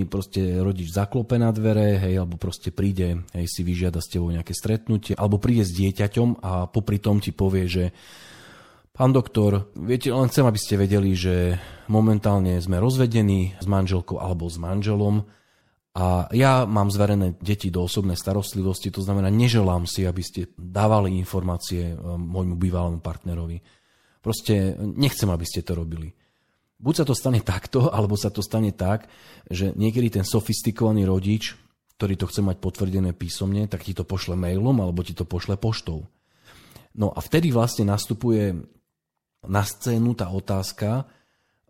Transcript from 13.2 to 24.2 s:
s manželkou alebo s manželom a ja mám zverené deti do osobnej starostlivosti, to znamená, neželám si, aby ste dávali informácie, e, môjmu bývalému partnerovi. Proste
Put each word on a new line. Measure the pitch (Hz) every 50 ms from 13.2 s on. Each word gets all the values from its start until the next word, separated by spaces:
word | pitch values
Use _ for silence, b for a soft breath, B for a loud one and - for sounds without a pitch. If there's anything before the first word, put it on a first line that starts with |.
| 107 101 98 95 92 92 92 - 90
s | 98
manželkou | 98 95 95 92 98 90 85 - 92 -
alebo | - 92 92 82 85 85
s | 80 82
manželom | 85 87 95 104 101 107 104 101 104 104 104 104 104 b b b b b b b b b b b b _ -
a | 92 92 92 90 90 87 - -
ja | 120 135 135 131 127 127
mám | 101 110 104 98 101
zverené | 98 101 104 101 104 101 95 90 85 -
deti | 90 101 104 101 - 95
do | 85 90 87
osobnej | 87 - 107 98 95 87 -
starostlivosti, | - 95 95 101 98 - - 98 92 95 92 - - 98
to | 90 101
znamená, | 95 101 98 98 95 95
neželám | 101 113 123 123 113 113 98 92 90 87 87
si, | 87 - - 95
aby | 90 87 92
ste | 85 - - 95 90 - _ -
dávali | 87 90 92 101 107 107 110 107 98 92 95
informácie, | 90 90 - - 95 87 92 87 87 - - 90 87 87 85 82
e, | - - 87 87 87
môjmu | 87 85 90 92 90 90 87 85
bývalému | 95 92 87 90 87 87 85 82
partnerovi. | - 85 78 - - 87 85 82 85 82 82 85 - b b b b b b b b b b
Proste | b